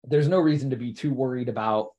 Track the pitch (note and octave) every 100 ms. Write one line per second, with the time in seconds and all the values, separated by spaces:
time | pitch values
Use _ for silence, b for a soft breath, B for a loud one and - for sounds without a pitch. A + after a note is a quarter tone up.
0 | A#2+ D3 D3 F#3 D#3+ D3 C3+ B2 A#2+ A2
1 | D3+ B2+ C3 B2+ B2 A#2 A2 G#2+ G#2+